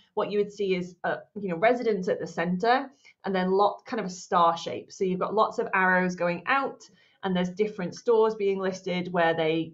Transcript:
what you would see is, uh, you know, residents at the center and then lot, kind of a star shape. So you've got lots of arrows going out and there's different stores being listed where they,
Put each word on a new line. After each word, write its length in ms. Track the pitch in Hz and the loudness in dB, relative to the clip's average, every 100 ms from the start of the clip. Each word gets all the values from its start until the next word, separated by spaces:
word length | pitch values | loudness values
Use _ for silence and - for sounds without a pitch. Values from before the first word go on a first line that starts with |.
| _ | _
what 160 | - - | -4 -2
you 80 | 208 | -2
would 140 | 202 | -2
see 240 | - 196 180 | -2 -2 -2
is, 180 | 180 - | -4 -6
uh, 140 | 180 151 - | -6 -6 -8
you 140 | 208 196 | -10 -6
know, 80 | 165 | 0
residents 520 | 220 247 233 202 185 | 2 2 0 0 0
at 120 | - | -4
the 80 | 160 | -4
center 600 | - 170 180 226 254 277 - - _ | -4 -2 0 2 2 0 -12 -20 _
and 100 | 196 | -4
then 160 | 190 185 | -2 2
lot, 340 | 190 208 - - | 4 4 2 -6
kind 120 | 226 | -6
of 80 | 185 | -6
a 40 | |
star 460 | 180 - 185 170 170 | -10 -2 4 4 2
shape. 360 | - - - | -4 -8 -10
So 100 | - | -4
you've 160 | 190 185 | -2 0
got 160 | 180 | 0
lots 240 | 202 220 - | 2 0 0
of 100 | 226 | -2
arrows 400 | 190 185 185 185 | 2 4 4 2
going 300 | 180 175 175 - | 0 -2 -2 0
out 360 | 269 294 - - _ _ _ | 0 -2 -8 -18 _ _ _
and 100 | 190 | -2
there's 160 | 180 180 | 0 -2
different 460 | - 214 - 175 - | -2 -4 -2 -8 -4
stores 400 | - 226 220 214 | 2 4 4 2
being 240 | 196 190 | 0 0
listed 520 | 190 185 - 180 180 | -2 -4 -4 -4 -2
where 220 | 175 165 | 2 2
they, 380 | 165 160 165 165 | 2 0 0 -4